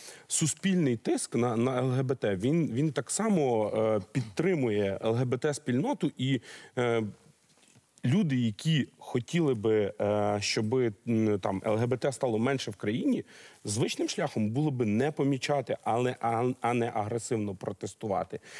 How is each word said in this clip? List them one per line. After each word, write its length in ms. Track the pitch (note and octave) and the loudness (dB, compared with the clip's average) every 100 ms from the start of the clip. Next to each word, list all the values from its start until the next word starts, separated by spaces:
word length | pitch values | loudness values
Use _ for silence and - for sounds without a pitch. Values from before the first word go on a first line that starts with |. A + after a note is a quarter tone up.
| - - - | -18 -20 -6
суспільний 720 | - D#3 - F#3+ F#3 D3 A#2 | -2 0 0 0 2 2 0
тиск 380 | - E4 - | 0 -2 -2
на, 220 | A#2+ A#2+ A#2 | 0 0 2
на 220 | B2 B2 | 0 0
Л 120 | C3 | 0
Г 120 | B2+ | 0
Б 120 | C3 | 0
Т, 220 | C3+ A2+ G2 | 0 0 0
він, 340 | A#2 E3+ D3+ | 2 2 0
він 200 | A2+ D#3 | 0 -2
так 180 | C#3+ - | -2 -4
само, 600 | - A3 F#3+ C#3 A2+ G#2 A2 | -2 0 2 4 2 2 2
е, 240 | A2 G#2+ F#2+ | 2 2 0
підтримує 840 | - A#2 - E3+ F3 B2 G#2 G2 G2 | -4 -4 -2 0 2 2 2 0 0
Л 100 | A2+ | 0
Г 100 | A2+ | 0
Б 140 | B2+ B2+ | 0 0
Т 160 | D3+ | -2
спільноту 560 | C#3+ - B2 F#3 - D3+ - | -2 -2 0 0 0 -2 -2
і, 220 | C3 C3 - - - - | -2 -2 -4 -18 -10 -2
е, 240 | A#2+ A#2 G#2+ F#2 - _ _ _ _ - _ _ | 0 0 -2 -6 -20 _ _ _ _ -20 _ _
люди, 320 | B2 E3+ F3+ C3 | 2 2 4 2
які 520 | A#2+ G#2 D#3+ D#3+ - - | 0 0 0 2 0 -6
хотіли 560 | - B2+ A#2 F3 D#3 | -6 -4 -2 0 2
би, 400 | A#2 A2 G#2+ G2+ - | 2 4 4 2 0
е, 380 | G#2 G#2 G#2 G#2 | 0 2 0 0
щоби, 520 | G#2 - G#2+ C3 A#2+ G2+ - | -2 -2 0 0 0 -2 -2
м, 300 | A2+ A2 G2+ | 2 2 2
там, 240 | G#2 F#2+ A2 | 0 -2 0
Л 100 | G#2+ | 0
Г 100 | A#2+ | 0
Б 100 | B2 | 0
Т 160 | D3+ | -2
стало 260 | C3+ C3 A2 | -2 -2 0
менше 320 | A#2+ C#3 - | 0 0 -4
в 60 | G2+ | -6
країні, 480 | G#2 A#2+ C4+ B3 - - - - | -4 0 0 0 -2 -16 -20 -14
звичним 440 | - G#2 D#3 - E4 | -6 -2 -2 -2 -4
шляхом 420 | - D#3 - G#2+ | -2 -4 -2 -2
було 200 | A#2 D3+ | 0 0
би 160 | B2+ A2+ | 0 0
не 260 | G#2 C#3 | 2 0
помічати, 640 | D#3 C#3 C#3 - C#3+ A#2+ A2+ | 0 0 0 0 -2 -2 -4
але, 320 | - A2+ B2 B2 | -2 0 0 -2
а, 300 | A#2 A#2 B2 B2+ | -2 0 0 0
а 140 | A#2+ | 0
не 160 | A#2+ A#2 | 0 0
агресивно 600 | A2+ G#2 A#2 - A2+ G#2 | -2 -2 -4 -2 -2 -2
протестувати. 840 | F#2+ - G2+ G#2 - A2 F#2 F#2 - - | -4 -8 -6 -8 -8 -4 -2 -4 -8 -14